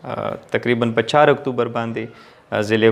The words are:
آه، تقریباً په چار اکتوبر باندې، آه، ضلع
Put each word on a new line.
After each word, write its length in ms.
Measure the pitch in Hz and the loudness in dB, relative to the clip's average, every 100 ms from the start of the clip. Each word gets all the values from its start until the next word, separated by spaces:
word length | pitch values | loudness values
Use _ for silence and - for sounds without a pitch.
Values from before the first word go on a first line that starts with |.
| 127 | -8
آه، 320 | - 104 - - | -6 -6 -8 -6
تقریباً 400 | 104 117 120 117 | -4 0 0 0
په 100 | 113 | 0
چار 260 | 113 147 147 | 2 4 4
اکتوبر 400 | 139 139 123 117 | 4 -2 -4 -4
باندې، 380 | 117 117 117 113 - - _ _ | -4 -6 -8 -10 -16 -20 _ _
آه، 100 | 104 | -4
ضلع 300 | 104 110 110 | 0 4 4